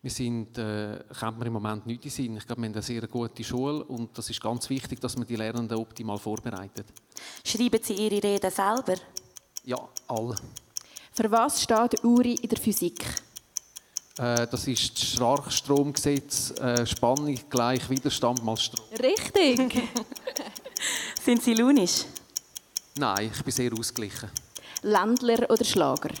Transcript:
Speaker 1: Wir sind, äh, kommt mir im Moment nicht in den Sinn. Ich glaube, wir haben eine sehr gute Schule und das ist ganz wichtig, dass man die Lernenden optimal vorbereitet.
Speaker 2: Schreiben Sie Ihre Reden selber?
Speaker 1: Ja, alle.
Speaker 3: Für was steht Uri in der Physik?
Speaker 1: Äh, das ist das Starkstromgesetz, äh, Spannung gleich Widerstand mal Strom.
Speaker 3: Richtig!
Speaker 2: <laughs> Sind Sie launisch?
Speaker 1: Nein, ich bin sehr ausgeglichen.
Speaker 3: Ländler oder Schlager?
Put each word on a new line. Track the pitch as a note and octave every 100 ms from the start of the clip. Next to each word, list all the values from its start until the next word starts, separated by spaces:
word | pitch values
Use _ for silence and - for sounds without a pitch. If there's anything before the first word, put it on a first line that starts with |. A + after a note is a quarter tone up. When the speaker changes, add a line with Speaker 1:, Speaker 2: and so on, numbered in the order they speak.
Speaker 1:
Wir | C3+
sind, | - A#2+ A#2 A2 -
äh, | A2 G#2+ G#2 G#2+ - -
kommt | A2+ A2+
mir | A#2
im |
Moment | A2+ G#2+ G#2 A2+
nicht | A#2 D3
in |
den |
Sinn. | C3 B2+ A2
Ich | -
glaube, | A#2
wir | A2+
haben |
eine | G#2+
sehr | - A#2 A2
gute | B2 A#2 -
Schule | A2+ B2 C3+ D3+
und | - B2 A#2 -
das | -
ist | A#2
ganz | G#2+ A#2+ -
wichtig, | C3+ - B2+
dass | A#2+ -
man | A2+
die | A#2
Lernenden | A2 A#2 A2+ A2+
optimal | A2+ - A2+ G#2
vorbereitet. | A2 G#2+ A#2+ G2 G2 - G#2 - _ - - -
Speaker 2:
Schreiben | - G#3+ A#3+ A3+
Sie | - G3
Ihre | G#3+ G3+
Reden | G3+ G3+ F#3+
selber? | F#3 G3 A#3 C4 F#3 - - - - _ - -
Speaker 1:
Ja, | B2 - - -
alle. | A#2 A#2 A2 - - _ - - - -
Speaker 3:
Für | - A3
was | A3+ C4 -
steht | - A3 A#3+ - A#3
Uri | A#3+ A#3+ A#3
in | A#3+
der | A3+
Physik? | - G3 F3 - - - - - _ - - - _ - - -
Speaker 1:
Äh, | A#2+ A#2+ A#2+
das | B2 D3
ist | B2 -
das | - -
Starkstromgesetz, | - B2 C#3 C#3 - - C#3+ C#3+ C#3 C#3+ C#3+ C#3 - -
äh, | - B2+ A#2+ A#2
Spannung | - A#2+ C3+ D3 C3 -
gleich | C3 A#2+ B2+ -
Widerstand | C3+ D3+ - A#2+ B2
mal | A#2 A2
Strom. | - - - A3+
Speaker 3:
Richtig! | B3+ G#4 - G4+ D#4+ A#3+ B3+ A#3+ B3 A#3+ A3 - - - -
Speaker 2:
<laughs> | - C5+ - - - - -
Sind | - A#3+
Sie | B3
launisch? | A3+ B3 C#4+ F3+ - - - - - _ - _ - - -
Speaker 1:
Nein, | C3 G2 A2
ich | -
bin | -
sehr | - B2
ausgeglichen. | A2+ A2+ - G#2 - G#2+ - - - - -
Speaker 3:
Ländler | G#3 G#3 G3+ B3 A#3+ A3+ A#3
oder | G#3+ A3+
Schlager? | G3+ C#3+ C3+ - -